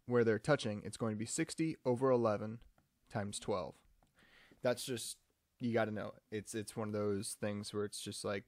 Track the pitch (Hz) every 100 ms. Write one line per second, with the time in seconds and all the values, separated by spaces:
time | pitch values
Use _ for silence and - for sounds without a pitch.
0 | - 120 113 107 - 143 113 104 - -
1 | 113 107 113 - 160 - 160 - 127 120
2 | 131 123 113 101 107 120 - _ _ _
3 | _ 110 101 - - 95 76 - _ _
4 | _ _ _ - - _ 123 120 - 117
5 | - - _ _ _ - 123 113 107 104
6 | 101 - _ 107 - 113 101 117 107 107
7 | 104 98 113 - 107 104 104 104 104 -
8 | 104 - 110 101